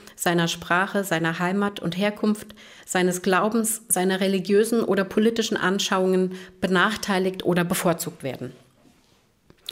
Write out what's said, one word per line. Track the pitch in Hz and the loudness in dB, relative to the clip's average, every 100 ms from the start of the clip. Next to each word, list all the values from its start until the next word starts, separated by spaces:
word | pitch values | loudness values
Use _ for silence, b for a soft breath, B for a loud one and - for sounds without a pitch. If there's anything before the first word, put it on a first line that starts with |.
| B - | B -6
seiner | - 175 170 | 0 2 0
Sprache, | 170 - 175 196 202 | -2 0 0 0 -2
seiner | 196 165 165 165 | -2 0 0 -2
Heimat | 180 196 202 202 | -2 0 -2 -4
und | - 175 | -6 -2
Herkunft, | 202 208 214 214 - B B B - | -2 0 -2 -2 -6 B B B -6
seines | 185 180 180 | 0 0 0
Glaubens, | 196 185 208 226 220 - - | 0 2 2 0 -2 -4 -2
seiner | - 185 190 | 0 2 2
religiösen | 196 196 180 202 220 233 - | 0 0 2 2 4 2 2
oder | 196 | 0
politischen | 190 - 220 226 220 202 | 0 2 2 2 -2 -2
Anschauungen | 185 196 - 196 190 185 185 185 B - | 0 0 0 0 2 2 0 -4 B -6
benachteiligt | 185 185 190 214 - 190 190 185 - | 0 2 2 0 -2 0 0 0 0
oder | 175 170 | 0 0
bevorzugt | 180 185 180 - - | 0 0 0 -4 -8
werden.“ | 135 123 123 - _ _ _ _ _ _ _ _ _ _ B | -10 -8 -10 -14 _ _ _ _ _ _ _ _ _ _ B